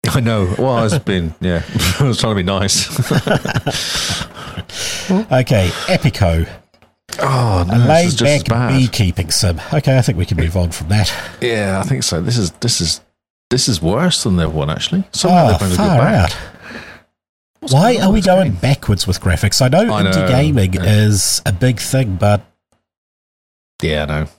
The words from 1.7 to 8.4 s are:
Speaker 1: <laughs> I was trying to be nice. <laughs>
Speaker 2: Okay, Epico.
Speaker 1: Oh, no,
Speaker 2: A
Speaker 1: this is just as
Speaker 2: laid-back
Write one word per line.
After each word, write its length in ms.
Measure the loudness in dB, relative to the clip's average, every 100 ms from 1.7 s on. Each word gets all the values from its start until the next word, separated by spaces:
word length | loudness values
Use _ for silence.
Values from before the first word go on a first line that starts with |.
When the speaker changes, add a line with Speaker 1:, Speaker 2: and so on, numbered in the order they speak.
| -2
Speaker 1:
<laughs> 180 | -2 0
I 40 |
was 160 | 0 0
trying 120 | 0
to 40 | 0
be 80 |
nice. 440 | 0 0 0 -2 -2 -4 -2
<laughs> 1160 | -2 0 -2 -2 -4 -4 -6 -6 -6 -4 -6 -8 -14 -14 -14 -14 -10 -10 -8 -2 -2 2
Speaker 2:
Okay, 380 | 0 2 2 0 -2 -2
Epico. 600 | 0 0 2 2 2 -2 -8 _ _ _ _ -14 -6
Speaker 1:
Oh, 440 | -2 0 2 0 2
no, 80 | 2
Speaker 2:
A 20 | 4
Speaker 1:
this 180 | 4 2
is 80 | 0
just 60 |
as 40 | 0
Speaker 2:
laid-back 80 | 0